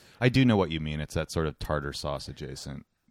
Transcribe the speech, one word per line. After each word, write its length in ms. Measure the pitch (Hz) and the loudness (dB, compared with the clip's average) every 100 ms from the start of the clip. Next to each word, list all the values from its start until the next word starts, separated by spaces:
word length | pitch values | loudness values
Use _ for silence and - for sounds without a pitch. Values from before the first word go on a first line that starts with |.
| - - | -20 0
I 100 | 127 | 2
do 140 | 123 | 6
know 140 | 127 104 | 6 6
what 140 | 85 | 4
you 80 | 80 | 0
mean. 180 | 78 76 | -4 -4
It's 140 | 76 | -4
that 180 | 85 78 | -2 -2
sort 140 | 87 80 | 0 -2
of 140 | 71 | -2
tartar 340 | - 76 71 | -4 -2 -2
sauce 340 | 69 76 69 - | -6 -6 -6 -8
adjacent 600 | 67 69 69 73 71 - _ _ | -12 -12 -12 -12 -12 -14 _ _